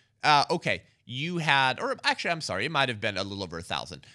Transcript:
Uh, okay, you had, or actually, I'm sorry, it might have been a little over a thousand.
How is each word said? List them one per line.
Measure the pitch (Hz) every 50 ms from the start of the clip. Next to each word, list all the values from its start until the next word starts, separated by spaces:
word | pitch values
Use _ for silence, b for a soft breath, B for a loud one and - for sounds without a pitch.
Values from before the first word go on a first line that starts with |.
| b b b b -
Uh, | 143 151 143 131 -
okay, | 165 170 - 147 101 85 - b b b b
you | - 120 131 147 175 180 170
had, | 156 156 139 139 135 131 127 -
or | - 262 262 - -
actually, | 285 277 - - 196
I'm | 170 165
sorry, | - - 92 95 107
it | 151
might | 160 143 139 127
have | 120 104
been | 107 110 101 92
a | 98
little | 101 101 98 101
over | 85 82 82
a |
thousand. | 82 - - 71 58 69 - 71 - B B